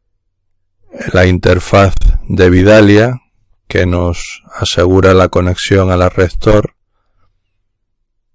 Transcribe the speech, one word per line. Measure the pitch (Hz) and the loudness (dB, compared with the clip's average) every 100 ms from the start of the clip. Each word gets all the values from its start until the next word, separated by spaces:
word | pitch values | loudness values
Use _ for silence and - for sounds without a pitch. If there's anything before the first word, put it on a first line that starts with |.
| _ _ _ _ _ _ _ _ _ - - | _ _ _ _ _ _ _ _ _ -16 -6
la | 92 90 | 0 0
interfaz | 90 90 90 - 101 98 - - - - | 0 0 -2 0 0 2 2 0 0 -4
de | 92 90 | 0 2
Vidalia, | 90 98 107 104 104 117 127 - _ _ _ _ | 4 4 4 4 2 0 -4 -12 _ _ _ _
que | 92 90 | -4 -2
nos | 87 87 87 - - _ | -2 -4 -6 -10 -18 _
asegura | - 95 - 90 92 95 | -10 -6 -2 0 2 4
la | 95 90 | 2 2
conexión | - 90 87 - 98 92 | -2 -4 -4 -2 0 0
a | 90 | 0
la | 90 | -2
red | - 90 - | 0 -4 -2
Tor. | - 107 104 - _ _ _ _ _ _ _ _ _ _ _ _ _ _ _ | 0 0 0 -10 _ _ _ _ _ _ _ _ _ _ _ _ _ _ _